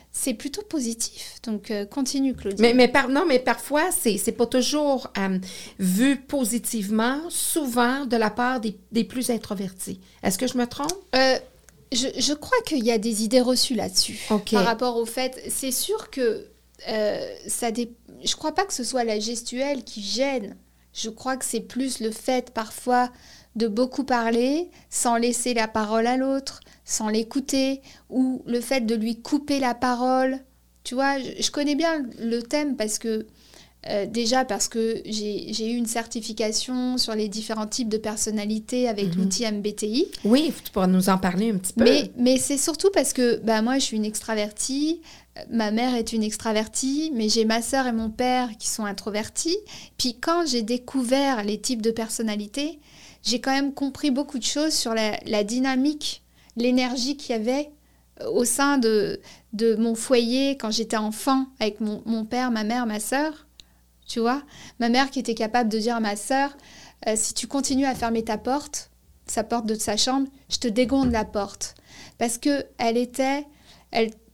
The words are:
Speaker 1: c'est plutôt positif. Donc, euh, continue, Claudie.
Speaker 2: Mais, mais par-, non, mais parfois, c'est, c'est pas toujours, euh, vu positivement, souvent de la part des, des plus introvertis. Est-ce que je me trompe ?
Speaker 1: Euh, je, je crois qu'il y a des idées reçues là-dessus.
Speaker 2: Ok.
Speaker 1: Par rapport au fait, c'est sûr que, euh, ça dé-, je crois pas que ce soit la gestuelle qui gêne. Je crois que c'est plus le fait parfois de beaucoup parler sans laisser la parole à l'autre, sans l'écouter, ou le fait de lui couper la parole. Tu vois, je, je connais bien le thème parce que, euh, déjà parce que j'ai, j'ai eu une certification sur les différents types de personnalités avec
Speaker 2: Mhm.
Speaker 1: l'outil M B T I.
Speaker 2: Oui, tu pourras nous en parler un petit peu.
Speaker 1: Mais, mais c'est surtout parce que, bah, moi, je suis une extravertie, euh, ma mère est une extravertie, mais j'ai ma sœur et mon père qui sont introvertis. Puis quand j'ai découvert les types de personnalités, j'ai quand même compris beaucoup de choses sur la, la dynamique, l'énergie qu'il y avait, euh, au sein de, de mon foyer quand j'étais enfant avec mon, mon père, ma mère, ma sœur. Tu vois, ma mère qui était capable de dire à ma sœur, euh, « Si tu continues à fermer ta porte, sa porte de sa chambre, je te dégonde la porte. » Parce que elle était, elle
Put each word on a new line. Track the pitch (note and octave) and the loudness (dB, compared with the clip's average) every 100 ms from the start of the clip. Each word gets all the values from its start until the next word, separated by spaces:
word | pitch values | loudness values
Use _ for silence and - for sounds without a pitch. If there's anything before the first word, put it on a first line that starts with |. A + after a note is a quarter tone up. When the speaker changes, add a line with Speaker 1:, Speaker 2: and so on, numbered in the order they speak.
| - | -12
Speaker 1:
c'est | - - | -6 -4
plutôt | A#3 C#4+ C#4 | -4 -6 -10
positif. | G#4 D#4+ A#3 A#3 - - - - | -6 -4 -4 -4 -6 -8 -16 -12
Donc, | - G#3 - | -6 -6 -4
euh, | G#3 G3+ | -6 -4
continue, | C#4+ C4 C#4 C4+ | -4 -2 0 0
Claudie. | B3+ G3+ G3+ | -2 -4 4
Speaker 2:
Mais, | A#3 | 6
mais | B3 A#3+ | 8 6
par-, | C#4 B3+ | 6 4
non, | C#4 F4 | 4 4
mais | B3+ | 4
parfois, | B3+ A#3 - C#4+ F4+ | 4 -2 0 2 2
c'est, | F4+ A#3+ G#3 | 2 2 0
c'est | - | 0
pas | A3 A#3 | 0 2
toujours, | B3+ B3 D4 D4 C4 - - | 2 2 2 2 0 -2 -4
euh, | G3 F#3+ F#3 - - - | -2 -2 -4 -12 -14 -2
vu | F#3+ F#3 C4 C4+ | 0 4 4 2
positivement, | - D4 B3 A3+ - A#3 G3 G#3+ A#3 C#4 E4+ | 0 -2 0 -2 -2 -4 0 2 2 0 -4
souvent | - - F4 C#4 A#3 A#3+ C4+ C#4 | -4 -2 -2 0 2 2 2 0
de | A3+ | 2
la | G#3+ | 2
part | A3 B3 C4 | 0 0 0
des, | A3 - - | -4 -6 -4
des | A3 | -2
plus | A3+ B3 B3 | -2 -2 -2
introvertis. | A3+ - G3 G3 - - F#3+ - - | -2 -4 -6 -8 -8 -10 -12 -14 -6
Est-ce | - G3 | -2 0
que | B3+ | -2
je | B3 | 0
me | A#3+ | -2
trompe ? | - C#4+ G4 - C4 | -2 -2 -4 0 2
Speaker 1:
Euh, | C4 C4 - - _ - - | 4 2 -2 -20 _ -20 -6
je, | A#3 C4 F#3+ | -2 -2 0
je | C4 | 0
crois | D4 - B4+ A4+ | -2 0 0 2
qu'il | D#4 | 0
y | A3+ | 2
a | A3+ | 2
des | A3 G#3 | 2 0
idées | A3 B3+ | 4 4
reçues | B3 B3+ - A3 | 4 4 2 0
là-dessus. | F#3 - - - - | 0 0 0 -2 0
Speaker 2:
Ok. | G#3+ - | 0 4
Speaker 1:
Par | G#3 F#3+ | 4 4
rapport | A3+ B3 A#3 | 2 0 0
au | A#3 | -2
fait, | C4 B3+ B3+ - | -2 -4 -4 -8
c'est | - C4+ | -6 -4
sûr | B3+ - G#4+ - | -2 -2 -4 -4
que, | - A#3+ G#3 - _ _ - - | -2 0 0 -6 _ _ -16 -6
euh, | A3 G#3 F3+ A2 G2 - | -2 0 0 -6 -10 -8
ça | - A#3+ | -4 -2
dé-, | A3 A#3 - - - | -2 -4 -8 -20 -8
je | - - | -4 -2
crois | D#4 | -2
pas | D#4 F#4+ | -2 -2
que | |
ce | - | -2
soit | A3+ B3+ | -4 -2
la | A#3 G#3+ | 0 -2
gestuelle | G#3+ A#3 - B3 C#4 C#4+ | -2 -6 -6 -4 -2 -4
qui | - - | -8 -10
gêne. | G3+ G3 C#4 C4 G3 - _ _ _ | -4 -2 0 -2 -4 -12 _ _ _
Je | - A3 | -10 -10
crois | A3 C4 C4 | -6 -4 -4
que | - | -2
c'est | A#3 | -4
plus | A3+ A#3+ C4+ B3+ | -4 -4 -4 -2
le | A3 | -4
fait | G#3+ - B3+ B3+ | -6 -4 -4 -2
parfois | - A3 - - B3 B3 - - - - A3 | -6 -8 -6 0 2 2 -4 -20 -20 -10 -2
de | A3+ | 0
beaucoup | G#3 B3+ B3+ | 2 0 0
parler | C4 B3 A3+ A#3 B3+ D4 F4 - - | 0 0 2 2 2 0 -2 -10 -10
sans | - B3+ A#3 | -2 2 2
laisser | A#3+ A#3+ B3+ | 2 0 0
la | A#3 A3 | 0 0
parole | A3 G#3+ A3+ A#3 | 0 0 2 2
à | B3+ | 2
l'autre, | C4+ C4+ C4+ - - - - | 2 0 -4 -12 -16 -18 -6
sans | - G#3+ | -4 0
l'écouter, | A3 A3+ C#4 C4 C4+ C4+ C4+ - - - | 0 0 -2 0 2 2 0 -8 -20 -6
ou | C4 C4 B3+ - | 0 0 0 -2
le | A#3+ | -4
fait | A#3 C4+ | 0 0
de | A3+ A#3 | 2 0
lui | A3 A#3 | 0 -4
couper | - D4 D4 C#4 | -2 -2 0 0
la | B3+ A#3+ | 0 0
parole. | B3+ A#3+ B3+ B3+ C4 C4+ - _ _ _ | 0 2 2 2 2 -2 -8 _ _ _
Tu | - B3 | -8 0
vois, | C4+ C#4 | 0 0
je, | B3 - | -4 -4
je | A3 | -2
connais | - C#4+ D4 | 0 0 2
bien | E4 D#4+ B3 - | 2 0 -4 -6
le | A3+ A#3 | -2 -2
thème | A#3 D4 D4 B3+ | 0 -2 0 -2
parce | G#3+ - | -2 -2
que, | A#3 A3 - - - - - _ - | -2 -4 -4 -14 -20 -20 -20 _ -4
euh, | G#3 G3 | -2 -2
déjà | A3 A3+ C4 | 0 2 2
parce | C4 G3 - | 2 0 -2
que | A3+ A3+ A3+ - | 0 0 -2 -4
j'ai, | G#3+ G#3 G3+ - | -6 -4 -4 -4
j'ai | G#3+ A3 | -4 -2
eu | A#3+ | -2
une | A3+ | -2
certification | A#3+ A3+ B3 G#3+ A3 G#3+ A3 - B3+ B3+ B3+ | -4 -4 -6 -8 -4 -2 -2 -2 -2 -2 0
sur | A#3+ | 0
les | A3 G#3+ | 0 -2
différents | G3+ A3 A3 G#3+ | -4 -6 -4 -4
types | - A#3 | -4 -2
de | G#3+ | -2
personnalités | A3 G#3+ A3+ G#3+ G#3 A3 A3 B3+ B3 | -2 -4 -2 -2 -2 -4 -2 0 0
avec | G#3 G3 E3+ | 0 0 2
Speaker 2:
Mhm. | |
Speaker 1:
l'outil | F#3+ G3 | 0 0
M | A3+ G#3 | -2 -2
B | G#3 G#3 | -4 -4
T | G#3+ | -2
I. | A#3 F#4+ - | 0 0 0
Speaker 2:
Oui, | - B3+ D#4 - | 4 4 4 -2
tu | - | -6
pourras | - F#3 | 0 4
nous | F#3 F#3 | 4 4
en | F#3+ | 4
parler | F#3+ F3 A3+ | 2 0 0
un | G3 | 0
petit | - | -2
peu. | - | 4
Speaker 1:
Mais, | A3+ C#4 G#3+ - | 6 6 2 0
mais | B3 C4 | 4 4
c'est | - C#4+ | 2 0
surtout | - D#4 G4 | -2 2 2
parce | F#4+ C4 | 4 2
que, | - B3 A3+ | 4 2 2
bah, | G#3+ A3 | 2 2
moi, | A3 C4+ | 2 2
je | |
suis | C4 A3 | 0 0
une | G#3+ | -2
extravertie, | G#3+ - G#3+ G#3 G#3+ - C4+ D4+ E4+ - - - - | -4 -2 -2 -2 -4 -4 0 0 -2 -6 -20 -20 -18
euh, | - | -4
ma | A3+ G#3+ | -2 0
mère | A3 B3 B3 | 2 2 0
est | A3+ | 0
une | A3+ | -2
extravertie, | G#3+ G#3+ A3+ G#3+ A3 - C4 C#4+ D#4+ | -2 -2 -2 0 -2 -2 -2 0 0
mais | B3 G#3+ | 0 2
j'ai | A3+ A3 | 4 4
ma | A3 | 2
sœur | A3+ C4+ B3+ | 2 0 2
et | |
mon | A3+ A3 | 0 -2
père | A3 B3+ B3+ B3 G#3+ | 0 2 2 0 -4
qui | - | -6
sont | - G#3 | -4 -4
introvertis. | G3 - G3+ G#3+ - E4 G4 - - - - | -6 -4 -4 -4 -4 -2 -2 -4 -16 -14 -4
Puis | B3+ A3+ | -4 -2
quand | - E4+ E4 | 0 0 2
j'ai | B3 | 0
découvert | G#3+ B3 B3 C4+ A#3+ C4 C#4 B3 | 0 -2 -2 -2 2 2 2 0
les | G3+ G#3 | 0 -2
types | - B3 | -2 -2
de | A3 | 0
personnalités, | A3+ A3 - A3+ G#3 G#3 - D4 - - - - - | -2 -2 -4 -2 -4 -6 -4 -4 -6 -18 -20 -20 -8
j'ai | - A#3 | -2 0
quand | C4 | 2
même | C4+ C#4+ | 0 0
compris | C#4 C#4 C4+ D4+ | -2 -4 -2 0
beaucoup | B3+ C#4+ C4 | 0 -2 -4
de | |
choses | A3 C#4+ D#4 | -4 0 0
sur | D4+ A#3+ | 0 0
la, | A3+ G#3+ G#3 - | 0 0 -2 -2
la | G#3+ | 0
dynamique, | G#3 A#3+ C4 C4 C#4 D4+ - - _ _ _ - | 0 0 2 2 2 0 -4 -8 _ _ _ -2
l'énergie | A#3+ B3+ B3+ B3+ B3 C#4+ | 2 4 2 0 -2 -4
qu'il | - A3+ | -4 -2
y | |
avait, | G#3+ C4+ D4 - _ _ _ - | 0 0 -2 -10 _ _ _ -10
euh, | - | -2
au | F3 A#3+ | 2 2
sein | - C#4 C#4+ | 4 4 4
de, | A3+ G#3+ G3+ - - - _ | 4 4 2 -2 -10 -20 _
de | G#3 A3+ G#3+ | 0 2 4
mon | A#3 A3+ | 2 0
foyer | - B3 A#3 B3+ C#4 C4+ | 2 2 4 2 2 0
quand | A3 | -2
j'étais | A3 A3+ A3+ | -2 -2 -2
enfant | G#3+ G#3+ - C4+ C4 - | -2 -2 2 2 0 -2
avec | A3 G#3 | -2 -2
mon, | G#3+ G#3 - | -4 -4 -4
mon | A3+ A3 | -4 -2
père, | B3 B3+ | -2 0
ma | A3+ | 0
mère, | G#3+ A#3+ A#3+ | -2 -2 -2
ma | G#3+ | -4
sœur. | G#3+ C4+ D4+ D4+ - - - _ _ _ - | -2 0 -2 -4 -14 -20 -20 _ _ _ -8
Tu | - | -2
vois, | A3+ C#4 - - - - | 0 0 -4 -18 -14 -2
ma | A#3 | 2
mère | A#3+ C4+ | 4 2
qui | C4+ | 0
était | A#3+ | -4
capable | A3+ A3 A#3+ A3+ | -2 0 2 2
de | A3 | 2
dire | G#3+ A#3 | 0 0
à | |
ma | G#3+ G#3 | -2 -2
sœur, | - C4+ C#4 C#4+ - - - - - | 0 0 0 -4 -20 -20 -20 -8 -2
euh, « | A3 | 0
Si | - | 0
tu | - B3 | -4 -4
continues | C#4 C4 C4 | -2 0 2
à | C#4 | 2
fermer | B3+ A#3 A3+ | 0 0 0
ta | A#3 G#3+ | -2 -2
porte, | - C#4 D4 - - _ _ - - | -2 -2 -2 -10 -12 _ _ -18 -6
sa | - | -4
porte | G#3 A#3 A3 | 0 0 0
de | A3 | -2
sa | - G#3+ | 0 0
chambre, | - C4+ C4+ - - | 2 2 0 -6 -8
je | - | -4
te | B3 | 0
dégonde | G#3+ B3+ C4+ C4 | 2 4 4 4
la | A#3 G#3+ | 2 0
porte. » | G#3+ G3 - - - - - - - | -4 -4 -6 -12 -12 -20 -20 -16 -4
Parce | A#3 A#3 | -4 0
que | D4 C#4+ C#4 - | 0 0 -2 -2
elle | A#3 A#3 | 0 2
était, | B3 B3 C4 C#4 D4 - - - _ | 0 0 0 0 -4 -16 -20 -20 _
elle | - A3+ - _ | -2 -2 -4 _